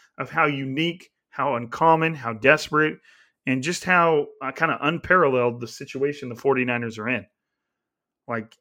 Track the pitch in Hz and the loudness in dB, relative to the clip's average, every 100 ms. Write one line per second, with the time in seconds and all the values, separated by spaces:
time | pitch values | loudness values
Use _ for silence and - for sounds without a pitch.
0 | _ - 131 160 151 139 135 135 165 175 | _ -12 -6 0 0 0 -4 -4 -4 -4
1 | - _ _ - 139 120 120 - 165 160 | -14 _ _ -4 -2 -2 -4 0 4 4
2 | 160 151 117 110 135 151 - 151 156 185 | 2 -4 -8 2 4 4 2 0 0 -2
3 | _ _ _ _ 135 131 151 175 185 180 | _ _ _ _ -4 -2 -2 -4 2 4
4 | 170 151 147 - 135 - 160 123 143 170 | 4 4 0 -6 -10 -2 -2 0 -2 -2
5 | - 180 143 127 123 120 117 - 139 131 | 2 4 4 4 0 -2 -10 -14 -12 -4
6 | 143 143 127 117 139 127 123 120 117 110 | -4 -4 -12 -4 0 2 0 -2 -4 -6
7 | 113 117 - _ _ _ _ _ _ _ | -6 -6 -8 _ _ _ _ _ _ _
8 | _ _ - 117 113 _ | _ _ -8 -8 -8 _